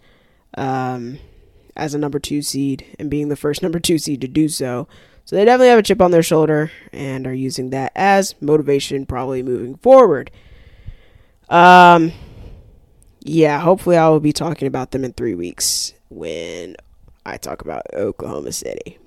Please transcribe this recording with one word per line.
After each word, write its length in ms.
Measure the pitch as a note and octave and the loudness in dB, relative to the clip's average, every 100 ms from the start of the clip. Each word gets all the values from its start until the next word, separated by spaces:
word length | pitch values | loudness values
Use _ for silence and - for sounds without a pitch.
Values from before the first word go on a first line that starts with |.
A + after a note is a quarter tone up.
| _ _ _ _ _ - | _ _ _ _ _ -10
um, 600 | C3+ C3 B2+ B2+ A#2+ C#3+ - _ _ _ _ | -6 -6 -6 -8 -12 -16 -20 _ _ _ _
as 180 | - D3 | -10 -8
a 60 | D3 | -6
number 220 | D3 C#3+ | -6 -6
two 220 | - D3 | -6 -6
seed 420 | C#3+ C3+ C#3 C3 - - | -6 -6 -6 -6 -12 -14
and 120 | D3+ | -8
being 200 | D3 D3 | -6 -4
the 60 | C#3+ | -4
first 260 | D3 D3 | -6 -4
<laughs> 20 | |
number 160 | F#3 E3+ | -6 -4
two 180 | - D#3+ | -2 -2
seed 220 | - C3 | -2 -8
to 80 | B2+ | -4
do 200 | C#3+ D#3 | -2 -2
so. 380 | - C3 B2 D3+ _ _ _ | -4 -6 -8 -10 _ _ _
So 120 | - F#3 | -6 2
they 80 | |
definitely 240 | G#3+ B3+ B3+ | 4 6 6
have 100 | A#3 | 6
a 40 | |
chip 200 | G#3 F#3+ | 4 2
on 80 | F3+ | 4
their 120 | E3+ | 4
shoulder 500 | E3 D#3 D#3 D3+ D#3+ - - | 4 2 2 0 -2 -8 -20
and 340 | - C#3 C3 C3 | -12 -10 -8 -8
are 80 | |
using 360 | C3 C3 C3 B2+ | -6 -6 -8 -8
that 220 | C3+ C3 | -6 -6
as 400 | - G3 G3 G3 - | -2 2 2 0 -6
motivation 680 | C#3+ D#3 C#3 C#3 - C#3 C3+ | 0 0 2 -2 -2 -8 -6
probably 360 | B2+ B2+ C3 | -8 -6 -6
moving 340 | C3 A#2+ B2 C#3+ | -6 -6 -8 -2
forward. 540 | A#3+ C4 A3+ C3+ - - _ - - - - - _ _ _ _ - | 6 6 6 2 -6 -18 _ -20 -20 -20 -20 -20 _ _ _ _ -2
Um, 640 | E3+ F3+ F3+ F3 E3+ E3 - - - - - - _ _ _ _ _ | 6 8 10 10 8 2 -6 -18 -20 -20 -20 -20 _ _ _ _ _
yeah, 400 | - D#3+ D3+ D3 | -4 2 4 2
hopefully 360 | E3+ F#3+ F3+ E3+ | 0 0 2 2
I 120 | D#3+ | 4
will 120 | D#3 | 2
be 120 | D3+ | 0
talking 340 | - D#3 D3+ C3+ | -2 -6 -6 -6
about 240 | C3 B2+ | -6 -6
them 140 | C3 | -8
in 80 | B2+ | -8
three 240 | - B2 F2 | -8 -8 -8
weeks 580 | F2 - - - - - _ | -10 -6 -6 -6 -8 -14 _
when 680 | F#2 E2 E2 E2+ E2+ F2 - _ _ _ _ | -16 -12 -12 -12 -14 -16 -18 _ _ _ _
I 120 | - - | -16 -14
talk 260 | - D#2+ | -12 -12
about 200 | - B1+ - | -12 -12 -12
Oklahoma 560 | - G#2 - - C#2+ C#2+ | -8 -8 -8 -12 -12 -12
City. 480 | - - - - - | -12 -12 -14 -16 -20